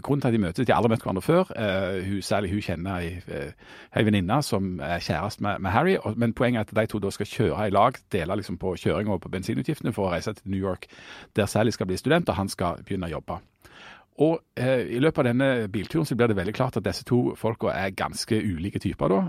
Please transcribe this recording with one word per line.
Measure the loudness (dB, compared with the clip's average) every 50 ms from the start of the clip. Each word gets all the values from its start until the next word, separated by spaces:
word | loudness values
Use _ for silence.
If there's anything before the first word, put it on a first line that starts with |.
| -2
grunnen | -2 0 0
til | 2
at | 2 2
de |
møtes, | 2 2 0 0 0 2
de | 2 4
har | 4
aldri | 4 4
møtt | 2 2
hverandre | 0 -2 -4 -2 0
før. | 2 2 2 2 0 -2
Eh, | -4 -2 0 0 0 0 -2 -2 -2 -2
hun, | -4 -4 -4
Sally, | -2 0 0 0 0 0
hun | -2 -2
kjenner | -2 -4 -4 -4 -4 -4 -4 -4
ei, | -4 -6 -8 -10 -10
eh, | -10 -8 -8 -8 -10 -12 -16 -20 -20 -20 -20 -12 -2 0
ei | 2 4
venninne | 4 4 2 2 2 0 0 0
som | 0 -2 -2 -2 -2 -4 -4
er | -4 -2 -2 -2
kjæreste | -2 -2 -2 0 -2 -4 -4 -4
med, | -4 -2 -2 -2
med | 0 2
Harry, | 2 4 4 4 2 0 0
og, | -2 -2
men | 0 0 0 2
poenget | 2 2 2 2 0
er | -2 0
at | 0
de | 0 0 0
to | 0 -2
da | -2 -4
skal | -4 -4 -6
kjøre | -4 -2 0 0 2 2 0 0
i | 2
lag, | 4 4 4 4 2 -2 _ -4
dele | -2 -2 0 0 -2
liksom | -4 -4 -6 -6 -6
på | -4 -4 -4
kjøring | 0 0 0 2 2 0 -2
og | -2 -4
på | -4 -6
bensinutgiftene | -6 -6 -4 -2 -4 -2 -2 -4 -4 -4 -4 -4 -2
for | 0 0 0
å | 0
reise | -2 -2 -4 -8
til | -8 -6 -4
New | -4 -2
York, | -2 -2 -4 -6 -8 -16 -20 -20 -20 -20 -20 -20 -18 -4 0
der | 0 2
Sally | 2 2 2 2 2
skal | 0 0 -2
bli | -2 -2
student, | 0 2 2 2 2 2 2
og | 0
han | 0 -2 -2
skal | -2 -2 -2 -2 -2 -4 -6
begynne | -6 -6 -4 -4 -4
å | -6
jobbe. | -8 -8 -8 -10 -10 -10 _ _ _ -20 -20 -20 -20 -20 -20 -20 -20 _ _ _ 2
Og, | 4 4 2 0 -4 _ -6
eh, | -2 2 2 2 2 0 0 0
i | 2
løpet | 2 2 4
av | 4 2
denne | 4 4 4 2 2 2 0 0 -2 -2
bilturen | -4 -4 -2 -2 0 0
så | 0 2
blir | 4 4
det | 4 4
veldig | 2 0 0 0
klart | 0 0 0 0
at | 0 0
disse | -2 -2 -2 0
to | 2 4 4 4 2 0
folka | 0 -2 -2 -2 0 -2 0 0
er | 0 -2 -2
ganske | -2 -2 -4 -4 -4 -4 -2 0 0 0 2
ulike | 0 -2 -2 -4 -4 -4 -2
typer | -2 -2 -2 0 2 2
da, | 4 2 2